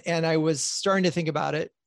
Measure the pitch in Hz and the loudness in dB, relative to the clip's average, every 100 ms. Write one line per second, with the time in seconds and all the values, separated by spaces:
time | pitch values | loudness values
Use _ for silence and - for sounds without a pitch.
0 | 175 165 160 160 156 143 - - 202 190 | -2 0 2 2 2 0 -4 -2 0 2
1 | 180 175 160 147 143 151 - _ | 2 0 -2 -2 -2 -2 -6 _